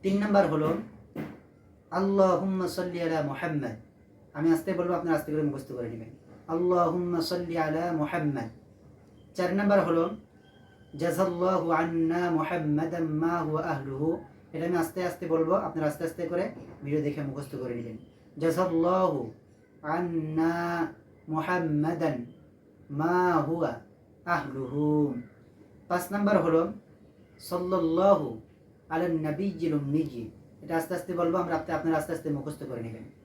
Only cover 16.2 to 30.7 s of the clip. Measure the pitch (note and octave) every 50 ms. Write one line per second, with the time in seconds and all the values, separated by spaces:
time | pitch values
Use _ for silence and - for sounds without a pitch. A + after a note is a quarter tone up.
16.2 | F3 E3 F3 F3 D3+ - - - - - - - - C#3 D3 D3+ C#3+ D3 C#3+ D3+
17.2 | C#3+ C#3 C3+ C#3+ C3+ - - B2 B2+ A#2+ A#2+ A#2+ A#2 A#2 A2 A2+ - - - -
18.2 | - - - D3 D3+ E3 E3 F3+ F#3 E3+ E3 E3 E3+ F3 F#3 F#3 F#3 F3 D3+ C3
19.2 | A#2 A2 - - - - - - - _ - - - D3+ D#3+ E3+ F3+ F3 E3+ E3
20.2 | D#3 D#3 D#3 D#3+ D#3+ E3 E3+ E3+ E3+ E3+ E3+ E3+ E3 D#3+ - - - - - -
21.2 | - - D#3 D#3 D#3 E3+ F3+ F3+ E3 D#3 D3 D3 D3+ E3 E3+ D3+ E3 D3+ C3+ A#2+
22.2 | A#2+ - - - - - - - - - - - - - C#3 C#3+ D#3 E3+ F3+ F3+
23.2 | F3 F3+ E3+ D3+ D3 C#3+ E3 E3+ D#3+ - - - - - - - - - - -
24.2 | - F3 F3 D#3+ C#3+ C3+ B2+ C3+ C3 B2 C#3 D3 D3+ D3+ D3+ D3+ D3 C#3 A#2+ -
25.2 | - - - - - - - - - - - - - - F3 F3+ - - G3 G3+
26.2 | G3+ G3+ G#3 F3+ E3 E3 D#3+ E3 E3+ G3 - - - - - - - - - -
27.2 | - - - - - - F3+ F3+ F3+ F3+ F#3 F3+ E3 D#3+ E3 E3+ F#3+ G3+ G3 E3+
28.2 | D3 A#2+ A2+ A2 - - - - - - - - - - D#3+ E3 F3+ F3 E3 D#3+
29.2 | D#3 D3+ D3 C#3+ G3+ G3 F3 D#3 E3 D#3+ D3+ D3 C#3 C#3 D3 D#3+ D#3 C3+ B2 A#2
30.2 | A2 G#2 - - - - - - - -